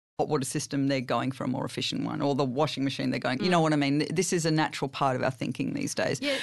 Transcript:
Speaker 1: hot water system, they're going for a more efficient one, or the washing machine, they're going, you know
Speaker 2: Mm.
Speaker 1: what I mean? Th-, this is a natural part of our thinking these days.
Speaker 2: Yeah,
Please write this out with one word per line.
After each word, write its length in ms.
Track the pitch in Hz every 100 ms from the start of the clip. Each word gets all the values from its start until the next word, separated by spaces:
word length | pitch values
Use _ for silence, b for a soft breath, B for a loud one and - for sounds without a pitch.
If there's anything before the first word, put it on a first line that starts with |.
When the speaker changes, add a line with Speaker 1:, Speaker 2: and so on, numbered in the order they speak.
| _ -
Speaker 1:
hot 100 | 147
water 160 | 151
system, 440 | 131 151 - 139 139
they're 120 | 135
going 320 | 127 120 127
for 120 | -
a 40 | 131
more 160 | 127
efficient 400 | - - - -
one, 160 | 113 107
or 140 | 143
the 100 | 139
washing 400 | 139 123 147 -
machine, 240 | 135 135 135
they're 100 | 131
going, 240 | 127 127
you 60 | 185
know 100 | 175
Speaker 2:
Mm. 20 |
Speaker 1:
what 100 | 160
I 40 | 151
mean? 220 | 139 147
Th-, 100 | 147
this 200 | 160 185
is 100 | 180
a 60 | 165
natural 360 | 156 156 - 139
part 260 | - 139 127
of 60 |
our 80 | 127
thinking 420 | - - - -
these 220 | - -
days. 260 | - - -
Speaker 2:
Yeah, 140 | 285 269